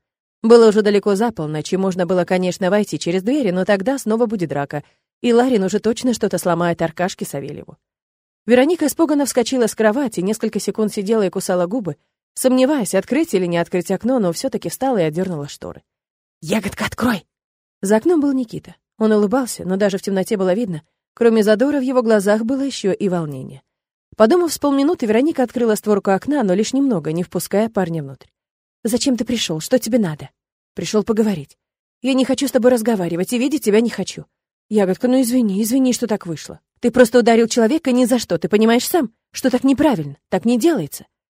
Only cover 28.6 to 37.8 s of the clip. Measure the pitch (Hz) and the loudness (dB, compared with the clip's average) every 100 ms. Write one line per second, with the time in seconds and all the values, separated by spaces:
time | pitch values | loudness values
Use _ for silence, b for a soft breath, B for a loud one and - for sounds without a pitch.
28.6 | _ _ 226 233 277 240 233 233 - 160 | _ _ -2 -2 0 -2 -2 -4 -4 -6
29.6 | - 247 - 240 190 151 139 _ _ _ | 0 -2 2 0 0 -4 -14 _ _ _
30.6 | _ - 170 214 196 220 220 180 135 _ | _ -10 -4 -2 0 0 0 -2 -8 _
31.6 | _ _ _ _ 247 262 247 262 269 254 | _ _ _ _ -2 0 0 0 0 2
32.6 | 240 254 220 220 170 170 180 240 269 277 | 4 2 2 -2 -2 -4 -4 -2 -2 -2
33.6 | 220 202 233 - 185 - - _ _ _ | 2 2 2 -2 -8 -10 -16 _ _ _
34.6 | - 214 185 185 247 262 240 254 220 190 | -4 0 0 0 2 2 2 2 0 0
35.6 | 220 262 262 233 233 214 175 156 - - | 0 2 2 0 -2 -4 -6 -10 -12 -20
36.6 | _ _ 240 247 240 247 214 226 233 - | _ _ 0 4 4 4 4 4 2 2
37.6 | 220 311 | 2 2